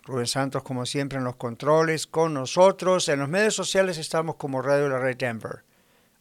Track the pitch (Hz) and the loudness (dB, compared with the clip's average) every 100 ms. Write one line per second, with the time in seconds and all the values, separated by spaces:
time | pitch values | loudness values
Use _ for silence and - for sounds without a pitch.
0 | - 127 117 135 139 139 - 127 123 143 | -8 -4 -2 -2 -2 -4 -4 -6 -4 -4
1 | 139 135 123 - 123 113 143 156 160 156 | -4 -4 -6 -6 -8 -4 2 4 4 0
2 | - 165 165 143 127 180 190 190 180 180 | -2 0 0 0 -2 6 6 6 2 2
3 | 160 139 139 190 214 196 170 190 185 160 | 2 0 0 2 2 0 0 2 0 -2
4 | 147 165 160 - 143 131 131 143 143 131 | -2 -2 -2 -6 -4 -2 2 2 2 0
5 | 131 123 127 113 - - _ _ _ _ | -2 -2 -4 -4 -8 -12 _ _ _ _
6 | _ _ | _ _